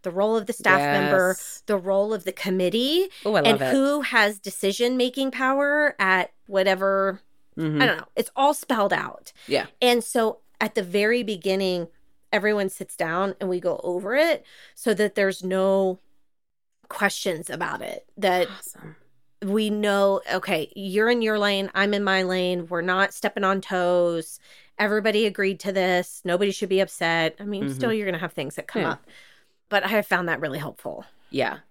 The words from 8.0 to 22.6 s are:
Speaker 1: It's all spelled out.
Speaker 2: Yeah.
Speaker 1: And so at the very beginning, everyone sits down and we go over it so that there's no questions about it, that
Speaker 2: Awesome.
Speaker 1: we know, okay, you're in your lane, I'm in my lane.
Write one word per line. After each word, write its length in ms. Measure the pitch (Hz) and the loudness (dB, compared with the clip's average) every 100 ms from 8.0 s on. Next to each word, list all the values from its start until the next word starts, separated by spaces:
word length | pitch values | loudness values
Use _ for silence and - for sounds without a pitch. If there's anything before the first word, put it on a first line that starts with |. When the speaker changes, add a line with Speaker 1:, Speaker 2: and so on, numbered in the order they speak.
| - - | -4 -6
Speaker 1:
It's 140 | 220 | -4
all 200 | - 285 | 2 2
spelled 380 | 294 - 233 202 | 2 -2 0 2
out. 380 | 180 - - - - - | 0 -4 -12 -20 -20 -2
Speaker 2:
Yeah. 200 | 131 - _ | -2 -2 _
Speaker 1:
And 200 | 247 240 | 2 2
so 360 | 226 247 220 233 _ _ | 0 0 0 -2 _ _
at 140 | 220 | -4
the 80 | - | -4
very 400 | 180 202 208 240 | -2 0 2 0
beginning, 680 | 220 196 190 190 190 180 170 - _ _ _ | -2 -4 -2 0 0 -2 -6 -12 _ _ _
everyone 380 | 214 208 208 196 | 0 0 0 -2
sits 260 | - - - | -6 -14 -4
down 400 | 165 170 196 185 | -2 0 -2 -4
and 100 | 190 | -4
we 100 | 180 | -2
go 200 | 175 - | -2 -4
over 320 | 170 180 185 262 | -4 -4 -2 2
it 280 | 330 302 - - - | 2 0 -6 -20 -20
so 200 | - 240 | -6 -2
that 200 | 202 208 | 0 0
there's 300 | 208 196 185 | 2 0 -2
no 560 | 180 190 190 196 190 185 _ _ _ _ _ _ _ _ _ | -4 0 2 2 2 -2 _ _ _ _ _ _ _ _ _
questions 600 | - 202 - 202 160 - | 0 0 0 -4 -6 -8
about 320 | 139 - - | -8 -6 -6
it, 240 | - - - - | -10 -12 -14 -2
that 300 | 196 180 175 | 2 2 0
Speaker 2:
Awesome. 460 | 190 - - 160 156 _ _ _ _ | -4 -16 -18 -20 -20 _ _ _ _
Speaker 1:
we 280 | 202 214 214 | -2 0 0
know, 500 | 208 208 202 196 196 - | 0 2 4 4 2 -2
okay, 400 | 185 190 165 147 - | -4 -2 -2 -4 -8
you're 320 | 196 196 226 | -4 0 2
in 140 | 240 | 2
your 160 | 220 214 | 0 0
lane, 320 | 202 196 196 | 0 0 -2
I'm 200 | 185 202 | 0 0
in 100 | 202 | 2
my 180 | 196 190 | 2 2
lane. 440 | 185 185 180 180 | 2 0 0 -2